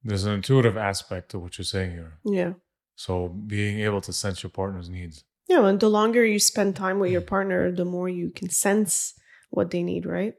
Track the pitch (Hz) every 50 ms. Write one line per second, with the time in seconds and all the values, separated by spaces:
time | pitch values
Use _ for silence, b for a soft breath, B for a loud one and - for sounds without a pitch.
0 | - 113 104 98 92 104 104 101 95 - 135 135 120 117 98 110 107 101 98 -
1 | - - 101 92 - _ - 98 87 87 - - 95 - - 98 95 90 87 85
2 | 82 82 80 78 _ 208 202 185 180 175 185 180 _ _ _ _ _ _ _ -
3 | - - 92 90 90 87 87 98 107 107 104 104 104 104 104 107 107 107 104 98
4 | - - - - - 101 95 - - 92 _ - 95 98 98 92 87 85 90 90
5 | 90 85 78 76 _ _ _ _ _ - 370 330 226 196 - 202 226 214 214 214
6 | 214 226 226 240 233 220 208 208 202 - - - 202 202 185 - 196 190 190 202
7 | 196 180 185 175 175 - 202 196 196 196 185 180 180 180 180 175 180 180 180 180
8 | 180 185 180 175 175 170 175 - - 180 - - - 208 202 214 214 180 - -
9 | - - - b b b b b b b - 214 196 175 180 175 175 180 180 175
10 | 175 180 170 175 190 220 -